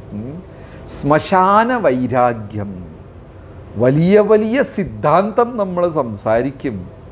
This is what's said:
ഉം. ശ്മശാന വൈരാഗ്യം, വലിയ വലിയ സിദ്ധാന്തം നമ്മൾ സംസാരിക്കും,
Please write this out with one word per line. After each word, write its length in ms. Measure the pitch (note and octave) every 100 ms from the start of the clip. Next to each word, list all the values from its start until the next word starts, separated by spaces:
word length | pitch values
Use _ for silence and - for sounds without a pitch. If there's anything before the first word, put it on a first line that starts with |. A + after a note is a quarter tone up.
| -
ഉം. 300 | G#2 A#2+ E3+ - - - - -
ശ്മശാന 880 | - C#3+ D3+ - F#3 F#3 G#3 A#3 B3+
വൈരാഗ്യം, 960 | E3+ B2+ B2 C3 B2 A2+ G#2 G#2 G2+ F#2 F2 D#2+ - - - - - - - -
വലിയ 440 | B2 D3 F3 G#3
വലിയ 420 | G3+ G#3+ A3 C4
സിദ്ധാന്തം 960 | A#3+ - D3 G#2+ D3 E3 G3+ A3+ A#3+ B3
നമ്മൾ 320 | F#3+ F3 F3
സംസാരിക്കും, 880 | D#3 B2 G2+ A2+ A2+ C3 C3+ C#3 G2 F2 - -